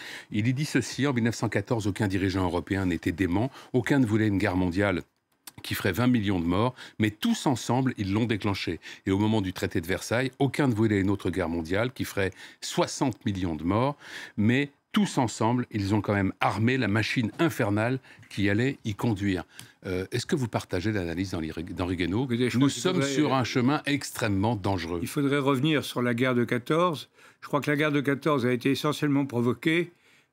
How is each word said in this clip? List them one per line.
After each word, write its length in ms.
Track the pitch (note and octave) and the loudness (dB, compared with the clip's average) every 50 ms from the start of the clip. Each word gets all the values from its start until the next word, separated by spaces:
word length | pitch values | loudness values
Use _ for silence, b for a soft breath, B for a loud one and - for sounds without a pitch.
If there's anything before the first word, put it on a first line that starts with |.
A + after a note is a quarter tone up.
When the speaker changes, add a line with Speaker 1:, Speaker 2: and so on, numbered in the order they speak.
| B B B B B B | B B B B B B
Speaker 1:
Il 160 | - G#2 G#2 B2 | -2 0 0 0
y 60 | C3 | 0
dit 100 | B2 D#3 | 0 -2
ceci : 400 | - - D3 A#2+ - - - B2+ | 0 0 0 -2 -2 -2 -2 0
En 80 | D3 C3+ | 0 0
mille 120 | A#2+ A2+ | 2 0
neuf 100 | A#2 A2+ | 0 0
cent 140 | - - A2+ | -2 -2 -2
quatorze, 360 | - A2 G2 - B2+ A2+ G2 | 0 -2 -2 0 -2 -2 -2
aucun 220 | G#2+ F#2 - G#2+ G2+ | -2 -2 0 0 0
dirigeant 380 | F#2+ F#2+ F#2 G2 F2+ G2 F#2 | 0 0 0 0 0 0 0
européen 420 | F2 E2 F2 E2 - G2 F#2+ F#2+ F#2 | 0 0 -2 -2 -2 -2 0 0 0
n'était 240 | F2 D#2+ - F#2+ | 0 -2 -2 -2
dément, 400 | F2+ E2+ G2 F2 E2+ F2+ A2 C#3 B B B B B | -2 0 0 0 0 0 -2 -2 B B B B B
aucun 260 | C3 A#2 - D3+ C#3 | 0 2 2 4 4
ne 80 | C3 G#2+ | 4 4
voulait 180 | G#2+ A2 A2 A2 | 4 2 2 2
une 120 | G2+ F#2+ | 2 2
guerre 160 | F#2+ G#2 F2+ | 2 2 2
mondiale 480 | F2+ F#2 F2+ E2 F#2+ G2+ G2+ F#2 E2 - _ _ _ _ _ _ _ _ - - - | 2 0 0 2 2 2 2 2 0 -4 _ _ _ _ _ _ _ _ -20 -18 -12
qui 140 | - - G#2+ | -8 -8 -6
ferait 160 | - - G#2+ | -2 -2 0
vingt 160 | F2+ E2 A#2+ B2 | 2 2 4 4
millions 320 | B2 A#2+ G2+ G2+ G2+ F#2 | 4 4 2 2 0 0
de 60 | E2 | 0
morts, 280 | E2+ F2 F#2 A2+ B2+ - B B B B B | 0 2 2 0 0 -2 B B B B B
mais 140 | G#2+ G#2+ | 0 0
tous 340 | G#2 - - A#3 A#3 - - | 0 0 -2 0 0 0 0
ensemble, 480 | E3 C3 A#2 - - A#2+ B2+ C3 C3 - - | 0 0 0 0 0 0 2 2 0 0 -2
ils 120 | G2+ F#2+ | -2 0
l'ont 140 | G2 G#2+ A#2+ | 0 0 0
déclenchée. 540 | A2 A2+ G2 - G#2 G2 F#2 - - E2+ D#2 B B B B B | 0 -2 -2 0 -2 -2 -2 -4 -6 -6 -6 B B B B B
Et 60 | G2+ | 0
au 80 | F#2+ G2 | 2 2
moment 220 | G#2+ G#2+ A2 A2 | 2 2 2 2
du 120 | G2 F#2 F2+ | 0 -2 -4
traité 280 | - - F#2 - G2 | -4 -4 -2 -2 -2
de 60 | E2+ E2+ | -2 -2
Versailles, 440 | A2+ - - - A2 A#2 C3+ C3 - - | -4 -4 -2 -2 -2 -2 -2 -2 -2 0
aucun 280 | C#3+ C3+ - - D3+ C3+ | 0 0 2 2 2 2
ne 60 | A#2 | 4
voulait 260 | G#2 A2+ A2 G#2 G2 | 4 4 4 4 4
une 120 | F#2+ F#2+ | 2 2
autre 180 | G2+ F#2+ - G2 | 0 0 -2 -2
guerre 200 | E2+ F#2+ F2+ E2 | -2 -2 -2 -2
mondiale 420 | E2 E2+ E2 D#2+ F#2 F#2+ A#2 B2+ - | -2 -4 -4 -2 0 0 -2 -2 -4
qui 120 | - F#2+ | -6 -8
ferait 260 | - - - G2 F#2 - B B B B B | -6 -4 -2 -2 -2 -4 B B B B B
soixante 640 | B - - - F3+ - - - D3+ C#3 A2 - - | B -6 -2 -2 -2 -2 0 -2 0 -2 -2 -2 -4
millions 300 | A2 G2 F#2+ F#2 F2+ D#2+ | -4 -2 -2 -2 -2 -2
de 80 | D2+ D#2 | -2 0
morts, 340 | E2+ G2 A2 B2 C#3 D3 - B B B B B B B B | 0 0 2 0 0 -2 -6 B B B B B B B B
mais 340 | G#2 G#2+ A#2+ C3 C#3+ C#3+ - _ _ _ - G#3+ | 2 4 4 2 0 -2 -6 _ _ _ 0 0
tous 220 | G3+ - - D3+ | 0 0 2 0
ensemble, 480 | C3 A2 - - A#2 A2+ A#2+ B2+ A#2+ - | 0 0 0 0 0 2 2 0 -2 -2
ils 240 | - G#2+ G2 F#2+ G#2 | -2 -2 0 2 2
ont 80 | G#2+ | 0
quand 140 | G2 - G#2 | 2 2 2
même 180 | G2+ G2 G2 - - | 2 2 0 0 0
armé 360 | - C3 A2 G#2 A2 A#2 C3 | 0 0 2 2 2 2 2
la 120 | C3+ B2 G2+ | 2 2 2
machine 440 | G2 A2+ G#2+ - - C3+ B2 G#2+ - - | 2 0 0 0 0 0 -2 -2 0 0
infernale 600 | E3+ D#3+ - - B2+ G2+ G2+ G2+ A2 A#2+ C3 C3 B B B B B - | 0 0 0 0 0 0 0 0 0 0 -2 -4 B B B B B -10
qui 180 | - - G2 G2+ | -4 0 0 2
allait 300 | G2+ G#2 B2 C3+ - - - | 2 2 0 0 -2 -4 -6
y 120 | - G2+ | -6 -4
conduire. 480 | - - A#2+ A2 F2+ G2+ G2+ F#2+ F2 E2 - B B B B B B B | -2 0 0 0 0 0 0 -2 -2 -4 -8 B B B B B B B
Euh, 220 | G2 F#2 F#2 F#2+ - | -6 -4 -4 -4 -4
est-ce 140 | - B2+ - | -4 -6 -4
que 100 | - - | -2 -2
vous 120 | D#3 B2+ A2+ | -2 -2 -2
partagez 440 | - A#2 - - - F#2 D#2+ A2 | -2 -4 -4 -4 -4 -2 -2 -2
l'analyse 380 | G#2+ G#2 F2+ E2+ D#2+ E2+ G2 F#2 | -2 -2 -2 -2 -2 -4 -4 -4
d'Henri, 220 | F2+ F2 D#2+ D#2+ - E2 D#2+ | -4 -6 -6 -6 -6 -8 -10
d'Henri 300 | E2+ - E2 F#2 F2 F#2 E2+ | -8 -6 -4 -4 -2 -2 -2
Guénaud ? 260 | F2+ E2+ F2+ A2 C#3 | 0 0 0 0 -2
Speaker 2:
Écoutez, 240 | C3 A#2+ A2+ B2+ A#2+ | -2 -2 0 0 0
je 80 | A2 A#2+ | 2 4
Speaker 1:
Nous 40 | |
Speaker 2:
crois 120 | C#3 C#3 C3 | 4 4 2
qu'il 80 | - | 2
Speaker 1:
sommes 140 | - F#3 F#3 | 0 0 0
Speaker 2:
faudrait 180 | F3+ C3+ C#3 C#3 | 0 0 0 2
Speaker 1:
sur 220 | C3+ D3+ C#3 B2+ | 0 2 2 2
un 80 | C3+ B2 | 2 0
chemin 400 | - - C3+ A#2+ B2+ D3 C#3+ - | 0 0 2 2 2 2 2 0
extrêmement 720 | C#3 C#3+ C#3 - - - - B2+ A2 G2+ F#2+ G2 A2 A#2+ | 0 -2 -2 -4 -6 -6 -2 -2 0 0 2 2 0 0
dangereux. 420 | G#2+ F2+ G#2 G2 F2+ E2 E2 F2 E2+ E2 | 0 0 0 -2 -2 -2 -4 -4 -4 -4
Speaker 2:
Il 40 | - | -4
faudrait 300 | - D3+ C#3 C#3 C#3 C#3+ | -2 0 0 0 2 2
revenir 480 | C3+ C3+ C#3 B2+ C3 D#3+ D#3 C3+ A2+ | 2 2 2 2 2 2 2 0 0
sur 160 | - - C3+ | -2 -4 -2
la 140 | A#2+ B2 A#2+ | -2 0 0
guerre 180 | A#2 C3 C3 B2+ | 0 0 2 2
de 120 | A#2+ A#2+ | 2 2
quatorze. 640 | A#2 B2 B2 A#2+ - D#3 D#3+ F3 F3+ D#3+ B2 - - b b b b b b | 0 0 -2 -2 0 0 2 2 2 0 -4 -8 -14 b b b b b b
Je 60 | b - | b -4
crois 140 | - C#3+ | -4 -2
que 80 | A#2+ D3 | 0 0
la 80 | D3 C#3+ | 0 2
guerre 140 | D#3 D#3 | 2 2
de 100 | C#3+ C#3+ | 0 0
quatorze 460 | C3 C#3 C#3 B2+ - E3 D3 C#3 A#2 B2 | 0 0 0 0 2 2 2 2 2 2
a 40 | |
été 200 | B2+ A#2+ - C#3 | 0 2 2 0
essentiellement 560 | C3+ B2+ - D3+ C#3+ - - D3 C#3+ C#3 C#3+ C3+ | 0 0 0 -2 -2 0 0 2 2 2 0 0
provoquée, 640 | - A#2+ A#2 B2 A2+ - - E3 D#3+ E3+ F3 E3+ - b b b b b b b | 0 0 0 0 0 0 0 0 2 0 0 -2 -6 b b b b b b b